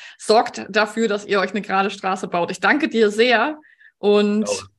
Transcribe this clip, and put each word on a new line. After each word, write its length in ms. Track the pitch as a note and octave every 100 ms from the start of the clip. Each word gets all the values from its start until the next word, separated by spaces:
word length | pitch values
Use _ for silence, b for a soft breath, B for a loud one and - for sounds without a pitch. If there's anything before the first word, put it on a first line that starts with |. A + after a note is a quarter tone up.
| B B
sorgt 480 | - A3 - - G#3
dafür, 360 | G#3 G#3+ A3+ A3+
dass 200 | G3+ G3
ihr 140 | G3
euch 100 | F#3+
eine 100 | G3+
gerade 300 | F#3+ F#3+ G3
Straße 380 | G3 F#3+ F#3+ F#3
baut. 220 | F3 E3+
Ich 100 | F#3
danke 280 | G3+ C#4 D4
dir 220 | A3+ G#3
sehr 480 | G#3 B3 A3+ C#4 D4+ B B B B
und 500 | G3+ G#3 G#3 G#3 G3+ G2 -